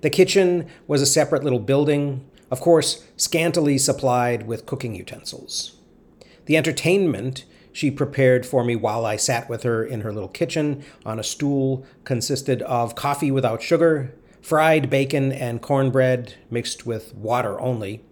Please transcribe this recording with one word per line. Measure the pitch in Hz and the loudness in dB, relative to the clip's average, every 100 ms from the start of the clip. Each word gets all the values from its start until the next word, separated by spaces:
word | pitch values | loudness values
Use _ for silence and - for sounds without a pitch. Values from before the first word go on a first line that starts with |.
The | 151 | 0
kitchen | - 185 196 185 180 165 - _ | 4 4 6 4 2 -4 -14 _
was | 147 | 0
a | 135 | 2
separate | - 147 151 | 2 2 2
little | 139 123 | 0 -2
building, | 104 139 147 143 143 131 - - _ | 2 2 4 2 0 -4 -10 -20 _
of | 127 | -2
course, | - 165 143 - - - | 4 6 4 -4 -10 -6
scantily | - 165 165 160 147 139 | -2 0 0 2 2 2
supplied | 135 135 131 123 120 120 107 | 2 0 2 2 2 -2 -4
with | 113 - | -10 -8
cooking | 135 123 98 | -8 -6 -10
utensils. | 92 - - - - - - - _ _ _ _ - - - | -12 -16 -14 -16 -12 -10 -10 -14 _ _ _ _ -20 -20 0
The | 156 | 2
entertainment | 160 156 160 190 185 104 120 131 - - - | 2 0 2 2 2 0 -4 -8 -14 -20 -20
she | - 151 | -4 -2
prepared | 139 143 - 131 127 | -2 -4 2 4 4
for | 127 135 | 2 0
me | 120 120 | 0 0
while | 117 113 113 | 0 -2 -2
I | 107 | -2
sat | - 120 117 | -2 -2 -4
with | 117 | -4
her | 123 113 | -2 -2
in | 110 120 | -2 -6
her | 107 | -6
little | 104 95 | -8 -10
kitchen | - 165 - 151 143 143 - - | -4 -4 0 -2 -4 -10 -16 -10
on | 110 | -8
a | |
stool | 107 - 143 139 135 131 131 - - | -6 -4 -2 0 0 -2 -8 -20 -4
consisted | 123 - 139 - 123 | -4 -2 -4 -2 -2
of | - 123 117 - | 0 -2 -2 -4
coffee | 143 143 151 | -4 -2 0
without | 135 123 113 | 0 0 -2
sugar, | - 165 165 156 131 - _ _ | 0 2 4 2 -4 -12 _ _
fried | - 156 160 156 131 | -2 2 4 4 2
bacon | 143 135 147 135 | 0 2 0 0
and | 131 123 117 | -2 -4 -6
cornbread | - 139 135 127 127 127 123 - _ | -2 0 2 4 4 2 -2 -16 _
mixed | 117 117 - - | -6 -6 -8 -8
with | 110 - | -8 -8
water | 107 107 120 120 98 | -12 -2 0 0 -2
only. | 123 123 101 110 - | -4 -4 -6 -10 -14